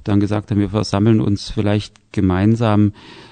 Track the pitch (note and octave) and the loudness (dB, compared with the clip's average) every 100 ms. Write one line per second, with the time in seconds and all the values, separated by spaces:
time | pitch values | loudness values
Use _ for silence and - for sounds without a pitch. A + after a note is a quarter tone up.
0 | - G2+ G2+ G#2+ - G2+ G2 G#2+ G#2 G2+ | -2 0 0 -2 -2 -2 -2 -2 -2 0
1 | A2+ A2+ A2+ G#2 - A2+ G#2 G#2+ - _ | 2 2 0 -2 -4 -4 -2 -2 -4 _
2 | _ - F#2+ F#2 G#2 A2+ A2+ G#2 G#2 - | _ -2 0 2 2 2 2 2 0 -2
3 | - - - | -14 -20 -20